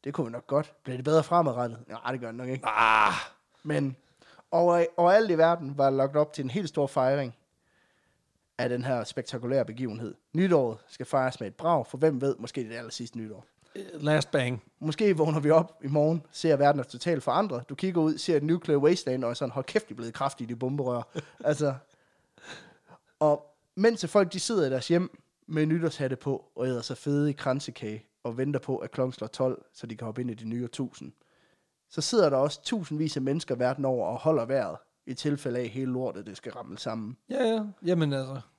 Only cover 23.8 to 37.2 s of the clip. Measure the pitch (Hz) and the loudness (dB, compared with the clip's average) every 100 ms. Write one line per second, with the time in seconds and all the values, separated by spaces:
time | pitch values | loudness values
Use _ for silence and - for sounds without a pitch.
23.8 | 220 233 170 208 180 185 - 214 139 131 | 2 2 0 2 2 -2 -2 0 2 0
24.8 | - 170 185 - _ _ - 156 156 165 | 2 2 2 -8 _ _ -6 0 2 2
25.8 | 165 - 135 131 143 131 - - 127 120 | 0 -2 -4 -4 -4 -4 -6 -6 -4 -2
26.8 | - 127 - 143 147 139 139 131 139 - | -6 -8 -2 2 2 0 -2 -2 -4 -10
27.8 | 110 107 _ _ 120 117 135 143 - 135 | -10 -10 _ _ -8 -4 -2 -2 -4 -6
28.8 | - - 131 127 110 - 131 - _ - | -6 -4 -4 -4 -12 -2 -2 -2 _ -18
29.8 | 117 110 117 107 123 113 113 117 120 - | -14 -10 -8 -6 -8 -8 -8 -6 -8 -8
30.8 | 127 - 67 _ _ _ _ _ _ _ | -8 -8 -18 _ _ _ _ _ _ _
31.8 | _ - - 240 165 135 143 - - 226 | _ -8 0 4 4 4 2 -2 -6 -6
32.8 | 160 151 160 143 131 151 - 123 123 135 | -4 -2 -2 -2 -2 -2 -2 -2 0 0
33.8 | 135 127 90 120 156 160 117 135 101 80 | -2 0 -2 -2 0 0 0 -2 -2 -8
34.8 | _ _ - 127 147 143 139 123 120 117 | _ _ -14 -6 -4 -4 -4 -4 -6 -4
35.8 | 131 127 127 95 104 95 120 - - 95 | -4 -4 -4 -8 -14 -14 -14 -14 -14 -10
36.8 | 123 113 110 127 | -8 -6 -8 -12